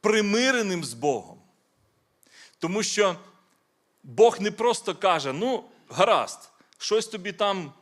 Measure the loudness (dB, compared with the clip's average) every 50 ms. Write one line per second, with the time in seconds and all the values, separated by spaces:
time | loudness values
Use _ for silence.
0 | 2 2 2 2 2 2 0 2 2 2 2 0 0 -2 -4 -6 -6 -10 -10 -4
1 | -2 -2 -2 -2 -6 -12 -20 -20 _ _ _ _ _ _ _ _ _ _ _ _
2 | _ _ _ _ _ _ _ -20 -20 -20 _ _ -8 -4 -4 -4 -4 -4 0 2
3 | 2 0 0 -2 -10 -20 _ _ _ _ _ _ _ _ _ _ _ _ _ _
4 | _ -14 4 6 6 6 6 2 -4 -4 -4 0 0 0 0 0 -4 -6 -6 0
5 | 2 2 2 2 0 -4 -4 -4 -2 -2 -2 -4 -6 -10 -20 _ _ _ 2 2
6 | 4 4 4 2 2 -2 -8 -16 -18 -20 _ _ _ _ _ _ -4 -2 -2 -2
7 | -2 -4 -10 -10 -10 -10 -6 -2 -2 -2 -2 -2 -6 -10 -14 _